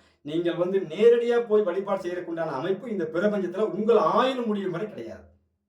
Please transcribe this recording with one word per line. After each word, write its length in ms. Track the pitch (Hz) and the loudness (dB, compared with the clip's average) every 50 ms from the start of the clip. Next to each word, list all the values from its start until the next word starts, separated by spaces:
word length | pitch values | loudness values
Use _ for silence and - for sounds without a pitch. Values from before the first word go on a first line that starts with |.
| _ _ _ _ | _ _ _ _
நீங்கள் 340 | - 143 156 170 170 170 156 | -12 -4 -4 -2 0 0 0
வந்து 240 | 170 180 185 196 190 | 0 -2 0 0 -2
நேரடியா 680 | 175 151 156 202 226 233 240 233 233 240 233 233 233 | -2 -2 0 4 6 6 6 6 4 2 0 0 2
போய் 180 | 208 214 214 214 | 2 2 2 2
வழிபாடு 380 | - 180 196 202 202 196 180 | 2 -2 -4 -2 -2 -2 -2
செய்யறதுக்குண்டான 460 | 180 175 175 175 165 165 165 165 160 | -2 -4 -6 -6 -6 -8 -6 -4 -4
அமைப்பு 420 | 160 135 131 160 190 196 - 262 233 | -4 -4 -4 -2 -2 -2 -4 -4 -6
இந்த 200 | 208 185 156 156 156 | -4 -4 -4 -2 -2
பிரபஞ்சத்துல 440 | 175 202 208 202 196 175 - - | 0 0 2 0 0 -4 -4 -2
உங்கள் 400 | 208 220 185 165 208 208 226 226 | -2 -2 -2 0 0 2 4 4
ஆயுள் 480 | 208 156 165 196 220 262 262 262 247 233 | 4 4 4 2 2 2 2 0 -2 -2
முடியும் 260 | 214 208 196 190 180 | -2 -2 -2 -2 -4
வரை 160 | 170 151 143 | -4 -6 -8
கிடையாது. 360 | - - 123 113 110 - - - - _ _ _ _ _ _ _ | -8 -10 -12 -12 -12 -14 -16 -18 -20 _ _ _ _ _ _ _